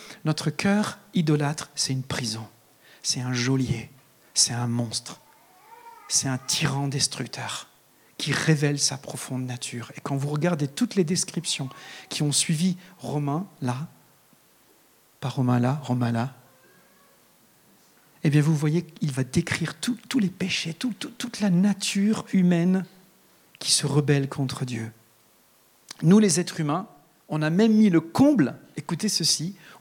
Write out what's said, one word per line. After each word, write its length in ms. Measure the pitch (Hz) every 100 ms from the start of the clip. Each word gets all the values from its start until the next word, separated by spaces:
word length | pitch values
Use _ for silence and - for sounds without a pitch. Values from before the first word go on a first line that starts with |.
| - - 156
notre 240 | 151 156
cœur 500 | 147 - 101 - - -
idolâtre, 560 | - 156 147 147 151 -
c'est 200 | - -
une 100 | 131
prison. 420 | 127 - 120 110 113 - _ _ - -
C'est 200 | - 135
un 120 | 127
geôlier. 560 | 123 120 135 127 113 - - _ _ _ -
C'est 160 | -
un 140 | 117 120
monstre. 540 | 120 117 104 - - _ _ _ _ - - - - -
C'est 200 | - 135
un 100 | 127
tyran 500 | - - 151 139 143
destructeur 800 | 135 - - 123 - 117 - - _ _ _ _ -
qui 140 | 151
révèle 480 | 135 - 156 143 143
sa 180 | - 139
profonde 480 | - 143 - 127 127
nature. 460 | 127 - 120 117 -
Et 60 |
quand 140 | - 139
vous 140 | 143
regardez 380 | 151 175 165 143
toutes 280 | - 240 202
les 80 |
descriptions 640 | 165 180 - - - - 135 - - - -
qui 120 | -
ont 100 | 147
suivi 460 | 135 - 156 185 180 - -
Romains, 480 | - 147 143 151 202 -
là, 260 | 123 127 165 - _ _ _ _ _ _ _ _ _ _ _ _
pas 100 | 135
Romains 300 | 135 123 123
là, 200 | 123 147
Romains 280 | 135 123 123
là, 220 | 117 127 - _ _ _ _ _ _ _ _ _ _ _ _ _ _ _ _ _ _
eh 60 | 160
bien, 120 | 147
vous 140 | 147 156
voyez, 300 | 151 165 160 -
il 100 | 151
va 120 | 131
décrire 560 | 123 - - - 165 -
tout, 180 | - 226 -
tous 100 | 269
les 100 | 190
péchés, 440 | - 185 - 165
tout, 200 | 160 254 196
tout, 100 | -
toute 300 | - 240 -
la 100 | 208
nature 760 | 175 202 196 - 196 202 214 -
humaine 520 | 190 180 175 180 185 175 - _ _ _ _ _ _
qui 140 | -
se 160 | - 147
rebelle 400 | 139 143 143 139
contre 380 | - 131 - 127
Dieu. 260 | 117 113 - _ _ _ _ _ _ _ _ - -
Nous, 180 | 156 208
les 200 | 208 160
êtres 200 | 165 -
humains, 280 | 151 165 202 - _ _ -
on 120 | 156
a 80 | 156
même 240 | 170 226
mis 160 | 214 214
le 120 | 165
comble, 540 | 160 - 277 269 127 - - -
écoutez 340 | - 165 208
ceci, 460 | - 160 - 160 202 - -